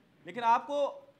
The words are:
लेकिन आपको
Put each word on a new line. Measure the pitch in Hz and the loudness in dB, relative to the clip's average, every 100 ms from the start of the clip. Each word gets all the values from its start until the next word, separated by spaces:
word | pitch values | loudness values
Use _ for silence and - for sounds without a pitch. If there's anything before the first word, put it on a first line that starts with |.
| _ _ 170 | _ _ -14
लेकिन | 220 | -2
आपको | 233 240 240 285 277 - - | 2 2 2 -2 -2 -4 -16